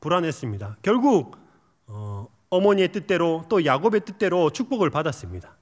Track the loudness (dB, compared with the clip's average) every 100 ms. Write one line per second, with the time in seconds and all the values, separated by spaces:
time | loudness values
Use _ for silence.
0 | -4 -2 -2 -4 -8 -8 -10 -6 -2 2
1 | 4 2 0 -10 -20 _ _ _ -18 -12
2 | -10 -10 -12 _ -4 2 4 4 2 0
3 | -2 0 2 -2 0 0 2 2 2 0
4 | -2 -4 0 2 2 0 -4 0 0 0
5 | -4 -6 -10 -12 -14 _